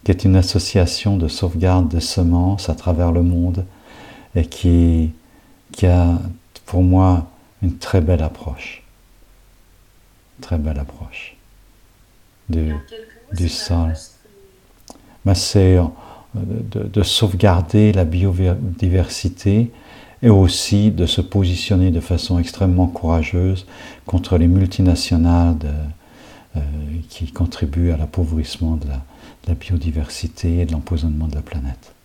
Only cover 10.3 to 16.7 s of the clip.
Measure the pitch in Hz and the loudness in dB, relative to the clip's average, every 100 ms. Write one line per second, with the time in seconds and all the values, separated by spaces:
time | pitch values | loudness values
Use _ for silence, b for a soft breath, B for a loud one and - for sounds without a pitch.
10.3 | _ - 87 73 71 71 - - - - | _ -6 -4 -4 -4 -8 -12 -16 -16 -18
11.3 | - _ _ _ _ _ _ _ _ _ | -20 _ _ _ _ _ _ _ _ _
12.3 | _ - 82 78 73 73 - - - _ | _ -6 -4 -2 -6 -10 -20 -20 -20 _
13.3 | 87 85 - - 87 82 80 - _ _ | -4 -4 -4 -4 -2 -2 -4 -10 _ _
14.3 | _ - _ _ _ - B B B 98 | _ -20 _ _ _ -20 B B B -2
15.3 | 92 - 104 92 92 82 - B B B | 0 2 4 6 4 2 -4 B B B
16.3 | 104 95 110 107 | -10 -8 -8 -8